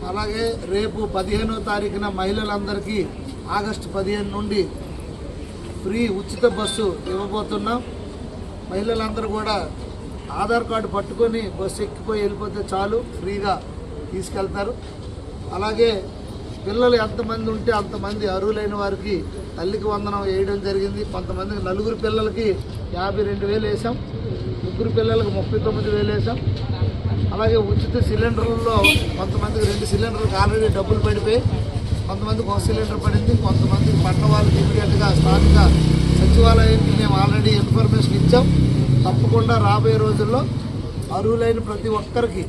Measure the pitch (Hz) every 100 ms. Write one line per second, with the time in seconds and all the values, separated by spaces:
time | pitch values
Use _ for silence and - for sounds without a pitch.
0 | 180 196 214 220 226 226 175 196 214 214
1 | 214 190 185 208 220 220 208 208 208 190
2 | 202 185 190 208 208 208 202 202 185 214
3 | 170 - - - - 190 208 208 - 190
4 | 190 208 202 196 208 208 160 - - -
5 | - - - - - - - - 190 220
6 | 240 190 - - 233 190 202 - 208 160
7 | 180 185 202 208 208 208 202 240 247 -
8 | - - - - - - - 190 214 226
9 | 220 214 220 214 214 202 151 - - -
10 | - - - 143 202 233 220 220 202 202
11 | 185 - 233 220 208 165 190 - 208 -
12 | - 214 202 202 208 196 190 190 202 226
13 | 247 - 180 202 202 175 - - - -
14 | - 185 190 208 190 202 202 247 - -
15 | - - - - - 180 208 220 233 208
16 | 180 - - - - - 190 214 247 240
17 | 214 202 220 220 220 220 208 220 196 208
18 | 202 208 208 185 196 214 208 208 202 190
19 | 208 185 156 - - - 175 208 208 208
20 | 202 202 196 190 196 202 196 196 196 202
21 | 208 180 185 185 - 208 190 190 214 226
22 | 220 220 214 - 220 175 - - - 175
23 | 190 196 202 196 202 214 214 202 233 254
24 | - - - - - - - - 226 226
25 | 226 220 208 190 190 214 220 214 208 208
26 | 202 208 208 254 - - - - - -
27 | - 208 202 196 220 226 202 202 - 247
28 | 202 214 226 220 233 226 233 220 196 196
29 | - 185 190 - 214 214 208 202 220 196
30 | 226 214 220 190 202 220 220 196 185 208
31 | 208 208 208 226 - - - - - -
32 | - 196 214 214 208 202 202 220 214 214
33 | - 202 233 240 - - - - - -
34 | 254 - - - - - - - - -
35 | 208 - - - - 185 190 - - -
36 | - - - 233 233 226 226 233 - -
37 | 208 196 196 202 208 208 - 220 220 220
38 | - 202 - 247 247 - - - - -
39 | - - - 226 - 233 202 208 220 220
40 | 214 214 214 247 285 - - - - -
41 | - 185 214 226 233 226 214 208 220 214
42 | 208 247 233 185